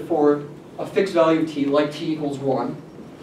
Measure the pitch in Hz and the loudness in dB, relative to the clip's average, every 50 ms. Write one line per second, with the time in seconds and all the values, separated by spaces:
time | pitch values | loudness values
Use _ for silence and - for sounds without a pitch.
0 | - - 175 151 147 147 147 147 147 - - - - - - - - - - 214 | -2 -2 2 4 4 4 4 2 0 -8 -14 -16 -18 -18 -12 -12 -10 -4 0 0
1 | 196 190 175 170 147 156 160 156 151 - - 139 139 139 143 147 151 147 - - | 0 2 4 4 4 6 4 2 2 0 0 -2 0 2 2 2 2 2 -2 -6
2 | 160 156 156 147 147 139 139 131 135 135 127 - - - - - - - - - | -4 -4 -4 -2 -2 -4 -4 -4 -2 -2 0 0 -2 -4 -6 -10 -12 -18 -18 -18
3 | - - - - | -18 -18 -18 -18